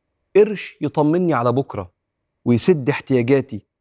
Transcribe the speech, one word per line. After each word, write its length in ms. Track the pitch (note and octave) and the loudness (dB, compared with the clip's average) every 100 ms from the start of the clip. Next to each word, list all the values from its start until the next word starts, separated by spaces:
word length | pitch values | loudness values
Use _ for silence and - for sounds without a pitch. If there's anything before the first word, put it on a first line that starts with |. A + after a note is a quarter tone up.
| _ _ _ F#3+ | _ _ _ 2
قرش 420 | G#3+ G3 - - | 2 0 -12 -8
يطمني 520 | D3 D#3 D3 E3+ F3+ | -6 0 0 0 0
على 180 | C3 A#2+ | 0 0
بكرة 400 | B2 C3+ G#2 F2+ _ _ _ _ _ B2 | -2 -4 -8 -14 _ _ _ _ _ 0
ويسد 440 | A#2+ - E3 B2+ | 2 2 0 0
احتياجاتي 760 | C#3 - B2+ A#2 C#3 B2+ G#2 - _ | -4 -2 0 2 0 0 -10 -16 _